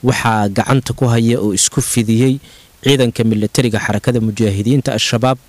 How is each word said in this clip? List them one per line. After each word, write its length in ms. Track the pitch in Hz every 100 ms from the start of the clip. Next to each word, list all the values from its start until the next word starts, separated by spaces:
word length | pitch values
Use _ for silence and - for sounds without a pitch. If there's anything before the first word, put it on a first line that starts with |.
Waxaa 440 | 123 123 120 110 104
gacanta 460 | 98 - 135 - 120
ku 100 | 127
haya 320 | 117 117 117
oo 120 | 104
isku 300 | 98 - -
fidiyey 560 | - - 110 113 131 139 - - - _
ciidanka 400 | 135 139 123 -
militariga 560 | 113 107 104 - 123 107
xarakada 400 | - 107 - 120
mujaahidiinta 720 | 110 104 110 98 104 139 131 110
Al-Shabaab. 400 | - 117 127 131